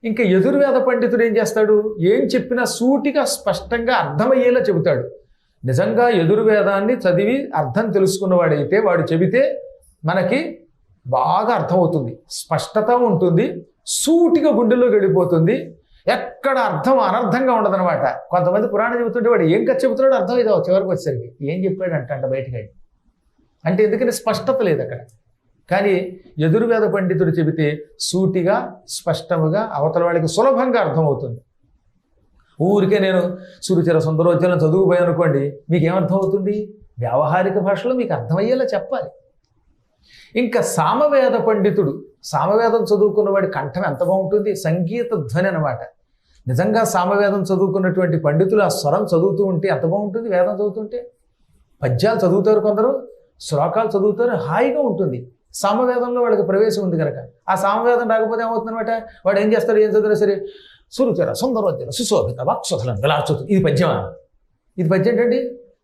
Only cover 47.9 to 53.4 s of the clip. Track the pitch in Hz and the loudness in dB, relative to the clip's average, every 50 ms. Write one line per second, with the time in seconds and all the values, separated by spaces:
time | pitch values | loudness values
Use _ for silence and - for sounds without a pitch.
47.9 | 170 185 185 170 156 160 160 147 147 160 190 190 220 214 202 175 - - - 147 | 0 0 0 0 0 0 0 0 2 2 2 2 2 2 2 2 0 -2 -2 0
48.9 | 156 196 214 - 180 165 170 196 165 175 202 190 180 160 175 196 165 135 - 165 | 0 0 0 0 0 2 2 2 0 0 0 0 0 -2 -2 -2 -2 -2 -2 -2
49.9 | 175 202 208 208 185 233 226 233 196 180 180 180 208 190 208 208 190 220 214 208 | -2 -2 -4 -4 -6 -6 -6 -2 0 0 0 0 0 -2 -4 -4 -4 -6 -10 -10
50.9 | 226 240 - - _ _ _ _ _ _ _ _ _ _ _ _ _ _ - 127 | -10 -12 -12 -12 _ _ _ _ _ _ _ _ _ _ _ _ _ _ -4 -4
51.9 | 123 117 - 214 233 - 196 175 175 202 190 214 214 214 214 214 202 208 220 254 | -2 0 0 0 0 2 0 2 2 2 2 2 2 2 2 0 0 2 0 0
52.9 | 277 - - - - - _ _ _ _ | 0 -2 -6 -12 -20 -20 _ _ _ _